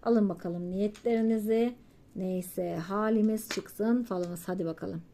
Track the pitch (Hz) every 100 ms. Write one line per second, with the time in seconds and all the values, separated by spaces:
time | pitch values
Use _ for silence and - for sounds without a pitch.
0 | - 233 202 175 185 175 175 185 208 208
1 | 240 226 226 220 214 226 240 240 - -
2 | - - 185 185 180 - 175 170 165 196
3 | 214 220 214 220 - - - - 214 240
4 | 233 185 175 175 - 180 165 160 180 170
5 | -